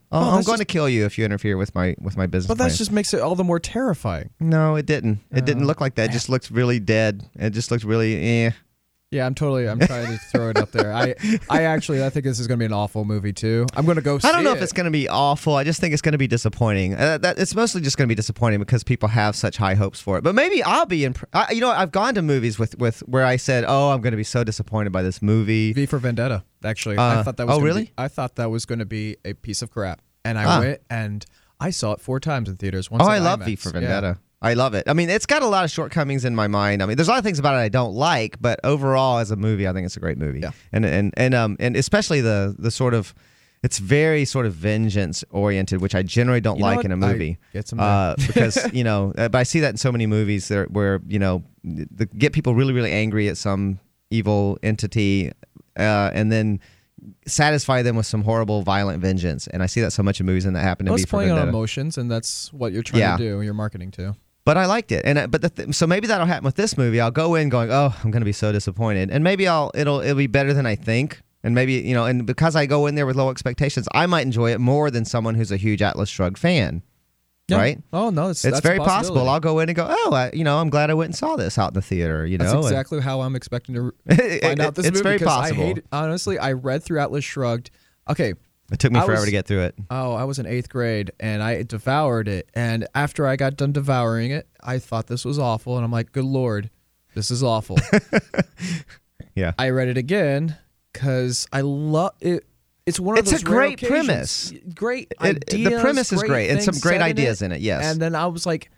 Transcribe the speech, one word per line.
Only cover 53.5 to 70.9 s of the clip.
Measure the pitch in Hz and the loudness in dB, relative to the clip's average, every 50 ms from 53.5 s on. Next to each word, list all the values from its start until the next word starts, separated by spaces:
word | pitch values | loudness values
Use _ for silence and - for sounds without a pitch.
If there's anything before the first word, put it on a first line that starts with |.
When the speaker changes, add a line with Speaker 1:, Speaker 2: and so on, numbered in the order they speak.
| 98 95 101 98 95 92 _ _ _ _ _ _ 110 | -2 0 0 -2 -4 -6 _ _ _ _ _ _ -2
Speaker 1:
evil | 113 104 107 104 101 101 98 98 - - | 0 2 2 2 2 2 0 -2 -2 -2
entity, | 104 110 107 - 101 - 113 104 98 98 98 90 69 - _ - _ _ - - _ _ | -2 -2 -2 -4 -2 0 0 2 2 2 2 0 -2 -6 _ -20 _ _ -20 -20 _ _
uh, | - 101 107 107 101 101 98 - | -2 0 2 2 2 2 2 0
and | - 107 107 | 0 2 2
then | 110 110 107 110 104 95 - - _ _ _ _ _ - - 104 95 _ _ | 2 2 2 0 -2 -2 -6 -12 _ _ _ _ _ -20 -20 -20 -20 _ _
satisfy | - - - 151 151 151 143 - - 135 127 120 | -6 0 2 4 4 4 2 2 2 2 2 2
them | 120 117 | 2 2
with | 113 107 | 0 -2
some | - - 107 104 | 0 -2 -2 0
horrible, | 110 113 113 113 101 107 104 95 | 2 2 0 2 0 0 0 0
violent | 98 95 98 101 98 87 82 | 2 2 2 2 0 -2 0
vengeance. | 90 95 95 92 87 87 73 65 - - | 0 2 2 2 0 0 -2 -2 -6 -8
And | - 90 92 | -4 -2 -2
I | |
see | 92 - 117 | 0 2 0
that | 113 98 - | 0 0 0
so | - 98 | 2 2
much | 98 98 - | 2 2 2
in | 95 | 0
movies, | 92 92 92 92 | 2 2 2 2
and | 98 90 | 0 0
that | 87 76 | 2 2
happened | 95 90 - 95 | 0 0 0 0
to | 92 92 | 0 2
Speaker 2:
Well, | - | 2
Speaker 1:
me | 92 | 0
Speaker 2:
it's | - | 0
Speaker 1:
for | - 202 | 0 2
Speaker 2:
playing | 196 185 170 | 2 2 2
on | 170 | 2
Speaker 1:
Vendetta. | - 87 113 | 2 0 0
Speaker 2:
emotions, | 113 110 110 - - 135 160 160 - | -2 -2 -4 -4 -4 -6 -6 -4 -4
and | 123 120 | -4 -2
that's | 117 113 113 - - - - - - | -4 -4 -4 -6 -8 -8 -12 -14 -10
what | 143 123 113 92 | -6 -6 -4 -4
you're | 107 117 | -4 -6
trying | - - 117 | 2 2 4
Speaker 1:
Yeah. | 104 92 87 | 4 4 2
Speaker 2:
to | 90 117 | 0 0
do. | 110 101 101 104 | -2 -2 -4 -4
You're | 107 104 | -4 -4
marketing | 107 107 107 - 95 90 95 - | -4 -6 -6 -6 -8 -12 -12 -10
to. | - 90 98 104 - _ _ _ _ _ | -8 -8 -8 -8 -10 _ _ _ _ _
Speaker 1:
But | - 151 | 2 4
I | 170 190 | 4 4
liked | 180 202 240 226 - - | 2 2 0 0 -2 -2
it, | - - | 0 2
and, | - 143 147 | 2 2 2
uh, | 117 | 2
but | - - 156 - | 0 0 0 0
the | 175 | -2
th-, | - - - - 147 | -4 -4 -6 -6 0
so | - 175 | 0 2
maybe | 160 175 196 208 | 2 2 2 2
that'll | 220 226 190 170 | 0 0 2 2
happen | 170 175 135 - | 0 0 0 -2
with | 139 131 | -2 0
this | - 202 220 - - | 0 -2 0 2 2
movie. | 131 120 110 117 117 | 2 2 4 2 2
I'll | 113 | 2
go | 117 151 160 170 170 | 2 0 0 2 2
in | 160 151 143 | 2 2 2
going, | 127 123 117 113 | 2 0 0 2
"Oh, | 120 139 143 139 113 - - | 2 4 4 2 2 0 -2
I'm | 110 | 0
gonna | 107 117 113 | 0 2 0
be | 104 98 | 0 -2
so | - - 107 | 0 0 0
disappointed," | 104 104 - - 92 - 117 110 104 95 95 98 | 0 0 -2 -2 -4 -2 0 0 2 0 0 0
and | - 139 156 | 0 2 2
maybe | 180 202 185 190 | 2 2 2 2
I'll, | 185 170 156 147 - - | 2 2 0 0 -2 -2
it'll, | - 147 143 143 139 | -2 0 0 0 0
it'll | - 131 143 | 0 0 2
be | 135 139 | 2 2
better | 127 104 139 139 139 143 | 2 2 0 0 2 0
than | 139 135 | 0 0
I | 117 104 | 0 -2
think. | - - 113 | -2 -2 -2